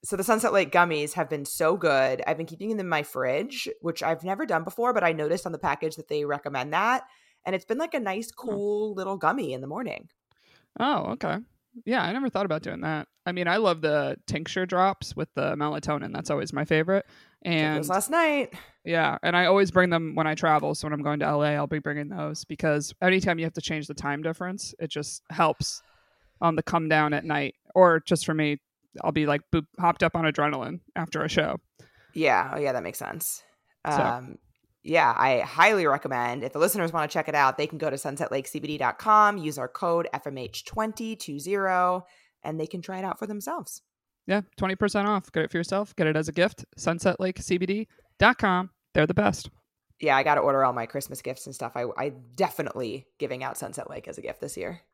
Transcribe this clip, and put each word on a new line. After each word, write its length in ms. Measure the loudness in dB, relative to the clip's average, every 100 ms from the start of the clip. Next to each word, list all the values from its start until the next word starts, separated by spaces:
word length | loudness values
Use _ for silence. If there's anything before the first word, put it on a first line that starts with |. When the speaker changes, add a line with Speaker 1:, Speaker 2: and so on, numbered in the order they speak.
Speaker 1:
so 140 | -6 -4
the 80 |
Sunset 300 | 2 2 4
Lake 180 | 2 4
gummies 400 | 4 4 2 -2
have 160 | -2 -2
been 160 | -4
so 320 | -6 0 2 2
good. 460 | 4 4 4 0 -2
I've 120 | -2
been 80 | -4
keeping 240 | -8 -4
them 100 | -4
in 80 | -2
my 140 | -2
fridge, 680 | -2 -4 0 0 -2 -8 -10 -6
which 200 | -6 -4
I've 220 | -2 -2
never 220 | -4 -6 -2
done 180 | -2
before, 300 | -4 -2 0
but 100 | 2
I 80 | 2
noticed 320 | 0 -2 -2
on 80 | -4
the 60 | -4
package 380 | -2 -2 -4 -6
that 120 | -6
they 160 | -4
recommend 480 | -2 -4 -4 -6 -2
that. 300 | 0 0 0 -4 _ _ _
And 100 | -4
it's 120 | -4 -2
been, 120 | -4
like, 160 | -2
a 60 | -4
nice, 320 | -4 -6 -8 -12
Speaker 2:
Oh. 40 | -8
Speaker 1:
cool 480 | -4 -2 -2 -2
little 240 | -4 -6 0
gummy 340 | 0 0 -4
in 80 | -6
the 80 | -8
morning. 400 | -8 -8 -10 -14 _ _ _ _ _ _ -4
Speaker 2:
Oh, 300 | -2 0 -4
okay. 240 | -4 -4 -4 -8 _ _ -14
Yeah, 180 | -4 -2
I 80 | -2
never 180 | -2 -2
thought 160 | -2 -2
about 160 | -4
doing 180 | -6 -8
that. 260 | -6 -6 -8 _ -8
I 60 |
mean, 140 | -2 0
I 120 | 2
love 240 | 2 2
the 340 | 2 2 0 -4 -6
tincture 400 | -6 -4 -4 0
drops 480 | 2 2 2 -8
with 140 | -8 -6
the 200 | -2 -2 -2
melatonin. 560 | -2 -4 -4 -4 -4
That's 180 | -8 -4
always 220 | -4 -2
my 120 | -4
favorite. 400 | 2 2 4 0 0 -20 _ _
Speaker 1:
Took 80 | -2
those 20 |
Speaker 2:
And 340 | 0 2 0 0
Speaker 1:
last 220 | 0 2
night. 440 | 2 2 2 -2 -8 -20 _
Speaker 2:
yeah, 340 | -2 0 2 0
and 140 | 2 4
I 80 |
always 260 | 6 6 6
bring 200 | 6 4
them 240 | 2 0
when 120 | 0 0
I 80 |
travel. 400 | 2 4 4 2
So 120 | -4 -4
when 80 |
I'm 80 | -2
going 180 | -2 0
to 60 | 0
L 180 | 2
A, 100 | 2
I'll 120 | 0 -2
be 120 | -4
bringing 300 | -4 -6 -6
those 360 | -6 -8 -8
because 500 | -10 -2 2 2 -2 0
anytime 360 | 2 4 2 0
you 60 |
have 80 | -2
to 60 | -6
change 280 | -6 -6 -6
the 60 |
time 280 | -8 -6 -4
difference, 520 | -4 -4 -8 -8 -10 -10
it 100 | -8
just 340 | -6 -8 -12 _
helps 520 | 2 2 2 -6 -8 _ _ _ _ _ _
on 160 | 0 0
the 60 |
come 260 | 0 0 2
down 240 | 4 4
at 120 | 0
night. 320 | -2 -2 -2 -8 _
Or 260 | 8 8 8
just 240 | 2 0
for 80 | 0
me, 260 | 0 0 0 _ _ _ -6
I'll 80 | -2
be, 140 | 0 2
like, 160 | 0 _
boop, 140 | -2 -2 0
hopped 240 | 0 2
up 140 | 0 2
on 80 |
adrenaline 560 | 0 2 0 -2 -6 -10 _ -8
after 260 | -6 -4
a 60 | 0
show. 320 | 0 0 -4 _ _ -20 _ _
Speaker 1:
Yeah. 380 | 0 4 4 2
Oh, 40 | -2
yeah, 140 | -2
that 100 | -2
makes 160 | -6 -8
sense. 440 | -10 -8 -8 -8 _ _ _ _
Speaker 2:
So. 180 | -2 0
Speaker 1:
Um, 360 | 0 -2 -8 -18 _ _ _ _ 0
yeah, 240 | 4 4 4
I 240 | 4 4
highly 440 | 0 6 6 6
recommend. 600 | 4 2 0 -2 -2 -4
If 80 | -6
the 80 | 2
listeners 320 | 2 2 0
wanna 160 | 0 -2
check 200 | -2 0
it 60 |
out, 220 | 4 4 2
they 100 | -4
can 100 | -2
go 140 | -4
to 80 | -4
sunset 320 | -6 -6 -4
lake 160 | -4 -4
C 140 | -8
B 80 | -8
D 100 | 0
dot 220 | 0 0
com, 360 | 6 8 8 4
use 220 | -4 -4
our 80 | -8
code 420 | -4 0 0 0
F 160 | -6 -6
M 100 | -8
H 260 | -10 -10
twenty 520 | -8 -4 -4 -4 -8 -8
two 240 | -8 -10
zero, 640 | -2 0 2 4 4 2 -4 _ _ _
and 160 | -8 -6
they 80 | -6
can 140 | -8
try 180 | -10 -8
it 40 |
out 140 | -6 -6
for 80 | -8
themselves. 560 | -10 -8 -10 -10 -18 _ _ _ _ -4
Speaker 2:
Yeah, 140 | -4 -4 -4
twenty 200 | -4 0
percent 320 | 0 2 0
off. 240 | 0 -2
Get 100 | -4
it 80 | -2
for 60 | -2
yourself. 400 | -2 -2 -4 0
Get 100 | 2
it 80 |
as 140 | 2 0
a 40 |
gift. 320 | 2 0 0 -20 -6
Sunset 420 | -4 2 0 2
lake 200 | -2 -4
C 160 | -2 0
B 80 | 0
D 220 | -2 -6 _ _ _
dot 180 | 4 6
com. 320 | 2 2 0 _ _
They're 140 | 2 4
the 40 |
best. 380 | 4 4 2 -8 _ _ _ _ _
Speaker 1:
Yeah, 180 | 2 4
I 60 |
gotta 180 | 6 4
order 240 | 6 4
all 80 | 4
my 140 | 2 -4
Christmas 340 | -6 -8 -10
gifts 260 | -10 -10 -12
and 80 |
stuff. 180 | -10 -8
I, 120 | -6 -6 -4
I 140 | -6 -6 -18 -2
definitely 720 | -2 0 -6 -4 -6 -8 -12 _
giving 240 | -6 -6
out 160 | -8 -8
Sunset 320 | -10 -10 -12
Lake 160 | -12 -12
as 120 | -12
a 40 |
gift 180 | -10 -10
this 160 | -10 -8
year. 260 | -10 -10 _